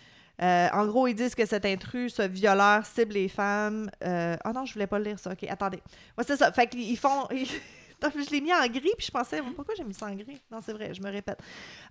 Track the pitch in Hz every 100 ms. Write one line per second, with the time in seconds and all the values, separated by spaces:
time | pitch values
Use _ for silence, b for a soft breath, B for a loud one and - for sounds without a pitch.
0 | b b b b 180 180 175 - 208 220
1 | 254 220 247 - 220 208 202 190 - 247
2 | 247 - 196 185 202 196 202 208 214 -
3 | 226 208 196 - 202 202 214 214 214 -
4 | - 175 170 170 - 240 262 214 196 208
5 | 208 202 185 185 - 196 196 185 - B
6 | B B 254 - - 180 240 247 220 240
7 | 277 277 262 269 262 - B B B B
8 | 294 294 285 285 294 359 254 240 294 466
9 | - 269 247 302 254 349 285 415 262 196
10 | 214 196 214 277 - 226 - 214 214 180
11 | 196 196 202 202 B B B B B